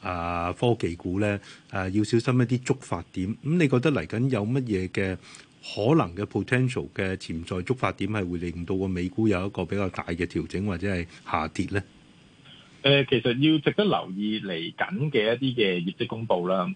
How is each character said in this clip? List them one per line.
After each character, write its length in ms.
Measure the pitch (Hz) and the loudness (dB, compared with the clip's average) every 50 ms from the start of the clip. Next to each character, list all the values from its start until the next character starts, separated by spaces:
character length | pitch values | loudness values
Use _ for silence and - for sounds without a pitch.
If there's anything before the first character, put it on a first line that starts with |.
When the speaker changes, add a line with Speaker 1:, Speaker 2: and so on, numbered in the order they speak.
Speaker 1:
啊， 520 | - 95 90 85 85 85 87 85 85 87 90 | -4 -4 -4 -4 -2 -2 -2 -2 -2 -2 -2
科 200 | - - 120 117 | 2 2 2 4
技 200 | 113 - 87 85 | 2 0 -4 -4
股 240 | 82 - 92 90 98 | -4 -4 -4 0 0
呢， 180 | 104 104 101 98 - - - - _ _ | 2 2 0 -2 -4 -12 -20 -20 _ _
啊， 200 | - 98 92 95 | -6 -4 -4 0
要 120 | 92 107 107 | 2 0 2
小 120 | - - | 4 2
心 160 | 117 117 - 123 | 2 2 4 4
一 80 | 127 123 | 4 4
啲 200 | 113 127 123 127 | 4 2 -2 0
觸 140 | - 127 - | -2 -2 -2
發 240 | - - 107 87 85 - | -2 -6 -6 -6 -6 -8
點。 160 | - 95 92 | -6 -4 -4
咁 300 | 95 113 - - 139 165 | -4 -4 -6 -4 0 2
你 100 | 180 160 | 2 4
覺 120 | 135 - 123 | 4 4 4
得 100 | 123 160 | 4 4
嚟 160 | 143 104 78 | 2 2 -2
緊 220 | 80 - 110 123 139 | -2 -2 0 0 2
有 160 | 127 104 101 | 2 0 0
乜 160 | 107 127 139 | 0 0 -2
嘢 260 | 131 120 104 92 92 | 0 0 0 0 0
嘅 300 | 90 - 110 98 95 92 90 - - - - - _ _ _ | -2 -2 -2 -2 -2 -2 -6 -8 -18 -20 -20 -20 _ _ _
可 340 | - - - 107 101 120 160 | -16 -10 -4 0 2 4 4
能 180 | 165 117 82 80 | 4 2 0 -2
嘅 80 | 92 104 | -6 -8
potential 640 | - - 107 95 - 131 123 131 127 127 98 71 - _ | -4 -2 -4 0 2 2 2 2 2 0 -4 -6 -6 _
嘅 220 | - 98 95 92 | -4 -2 -2 -2
潛 260 | 92 - - 85 80 85 | -4 -6 -8 -8 -8 -6
在 140 | - 98 | -4 -6
觸 180 | 90 90 - 127 | -6 -2 -2 -2
發 160 | 127 - 98 | 0 0 -4
點 180 | 90 - 98 95 | -2 -2 -4 -2
係 200 | 107 107 95 87 | -2 -2 -2 -2
會 60 | 87 | -4
令 260 | 85 87 87 82 85 85 | -4 -4 -6 -6 -6 -4
到 140 | 85 98 | -2 -2
個 100 | 95 98 | -2 0
美 220 | 95 92 87 87 92 | -2 -2 -2 -2 -2
股 180 | - - 110 | 0 2 4
有 180 | 110 98 87 92 | 4 4 2 0
一 40 | 101 | -4
個 160 | - - 90 | -4 -4 -4
比 100 | 80 98 | -2 -2
較 140 | 101 101 92 | -2 -2 -2
大 160 | - - - | -4 -6 -6
嘅 200 | - 85 80 90 | -6 -2 -2 -2
調 220 | 82 - 87 78 | -2 -2 -4 -4
整 180 | 80 - 90 98 | -2 -4 -4 -2
或 120 | 107 92 | -2 -2
者 100 | 80 90 | -2 -2
係 180 | 101 95 87 85 85 - - - - | -2 -2 -2 -4 -6 -12 -18 -8 -4
下 180 | - 85 78 80 | -2 -2 -2 -2
跌 160 | - - 92 - | -4 -4 -4 -2
呢？ 120 | 95 101 95 - - - - - - - - - - - - - - - - - - - - | -2 -4 -4 -4 -18 -20 -20 -20 -20 -20 -20 -20 -20 -20 -20 -20 -20 -20 -20 -20 -20 0 4
Speaker 2:
呃， 200 | 135 143 139 135 | 4 6 6 4
其 140 | - 139 117 | 4 2 2
實 100 | - 127 | 2 2
要 280 | 117 127 143 156 156 | 2 4 4 4 4
值 140 | 156 - 151 | 4 2 2
得 120 | - - 214 | 2 4 2
留 280 | 202 135 87 85 90 | 4 2 2 0 -4
意 280 | 92 98 104 107 107 107 | -6 -4 -2 -2 -2 -2
嚟 320 | 104 98 90 82 82 85 - | -4 -4 -6 -4 -6 -8 -4
緊 340 | - 90 - 92 107 143 156 | -4 -4 -4 -2 -2 -2 0
嘅 240 | 139 120 104 110 120 | 2 2 2 2 2
一 180 | 120 135 131 123 | 2 0 -2 2
啲 20 | |
嘅 280 | 120 107 95 90 90 85 | 2 2 2 2 0 -2
業 120 | 92 - | -4 -4
績 100 | - 117 | -4 -6
公 160 | - - 117 113 | -6 -4 -8 0
布 200 | 113 104 90 87 | 0 0 2 2
啦。 240 | 90 92 95 90 92 95 | 0 0 0 0 -2 -4